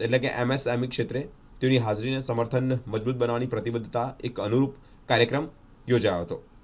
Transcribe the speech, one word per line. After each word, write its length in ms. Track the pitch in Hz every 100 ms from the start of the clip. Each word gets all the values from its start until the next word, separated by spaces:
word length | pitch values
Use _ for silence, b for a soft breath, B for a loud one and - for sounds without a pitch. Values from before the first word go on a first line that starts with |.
એટલે 180 | 110 127
કે 140 | 131 -
એમ 200 | 123 135
એસ 100 | 120
એમ 120 | 120
ઈ 80 | 127
ક્ષેત્રે 280 | - 117 127 143 - - -
તેઓની 280 | 131 131
હાજરીને 360 | 110 107 120 131
સમર્થન 520 | 131 120 113 127 131 127 113
મજબૂત 300 | 107 107 127
બનાવવાની 360 | 120 120 123
પ્રતિબદ્ધતા 540 | 110 113 117 107 120 127 131
એક 100 | 120 -
અનુરૂપ 320 | 104 120 139 - b b -
કાર્યક્રમ 380 | 113 120 139 160 - - - -
યોજાયો 380 | 120 101 90 85
હતો. 100 | - - -